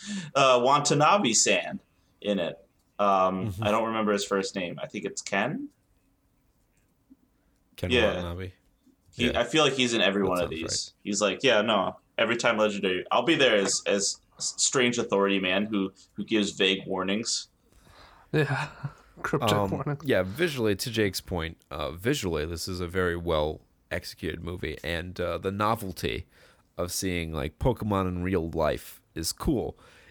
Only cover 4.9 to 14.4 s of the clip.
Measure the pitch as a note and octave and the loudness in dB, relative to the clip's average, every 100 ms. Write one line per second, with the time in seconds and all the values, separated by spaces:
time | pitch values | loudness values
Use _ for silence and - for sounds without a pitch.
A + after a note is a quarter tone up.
4.9 | G#2+ G2 - - G2 A#2 B3+ C#4+ _ _ | -8 -8 -8 -4 -2 0 -2 -8 _ _
5.9 | _ _ _ _ _ _ _ _ _ _ | _ _ _ _ _ _ _ _ _ _
6.9 | _ _ - _ _ _ _ _ - F#2 | _ _ -20 _ _ _ _ _ -8 0
7.9 | B2 G#2+ F2+ F2 F2 F2+ - _ _ _ | 4 4 0 -6 -8 -10 -14 _ _ _
8.9 | _ _ - B2 A#2 A#2+ D#3 D3 B2+ B2 | _ _ -4 -2 0 0 4 4 4 2
9.9 | A2+ F#2+ G2 F#2+ F2+ E2+ D#2+ E2 - - | 4 2 4 2 0 -2 -4 -4 -4 -6
10.9 | - - G2+ G#2 F#2 C3 G#2+ A2 G#2+ F#2 | -10 -6 0 0 2 4 4 4 2 0
11.9 | - _ - A2+ A#2 B2 A2 G#2+ G2+ F#2+ | -4 _ -2 0 2 2 4 2 2 -2
12.9 | F2+ - A2 B2 D3+ C3 G#2 F#2+ - - | -2 0 2 2 4 4 4 2 0 0
13.9 | G2 - - _ - | 0 0 -4 _ -10